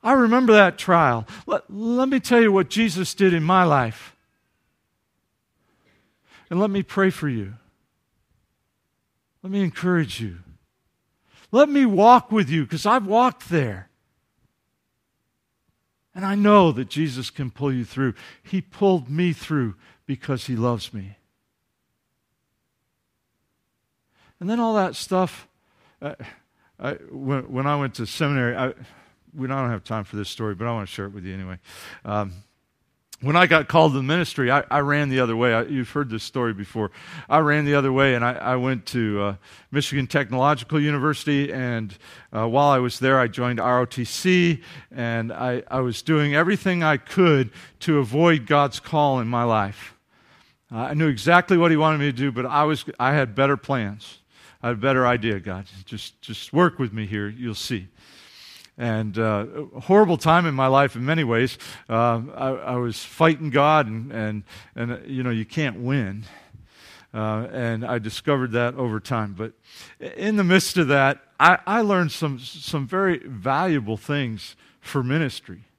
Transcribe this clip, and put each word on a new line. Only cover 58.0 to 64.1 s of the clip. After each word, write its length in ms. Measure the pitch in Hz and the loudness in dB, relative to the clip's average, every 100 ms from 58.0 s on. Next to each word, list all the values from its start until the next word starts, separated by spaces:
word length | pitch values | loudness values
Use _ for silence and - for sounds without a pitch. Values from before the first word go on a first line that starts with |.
| _ - - - - - - - | _ -20 -20 -20 -20 -20 -20 -8
And, 400 | 120 110 107 98 | -4 -2 -4 -2
uh, 280 | 110 104 113 - 151 | 0 0 -4 -10 -14
a 60 | 120 | -14
horrible 380 | - 196 208 165 | 2 4 6 2
time 280 | 160 170 170 | 4 4 2
in 80 | |
my 140 | 135 131 | 0 2
life 300 | 135 139 117 | 4 2 0
in 80 | 127 | -4
many 180 | 160 | -2
ways. 340 | 139 117 127 - - - _ | 0 0 0 -4 -18 -20 _
Uh, 340 | 113 120 117 123 - | 0 0 0 -6 -8
I, 140 | 131 | -6
I 260 | 131 - 123 | -6 -6 -4
was 220 | 120 110 | -4 -8
fighting 520 | - - 160 156 156 | -14 0 2 2 -2
God, 360 | 139 143 156 123 | 2 4 4 0
and, 240 | 110 123 | -6 -10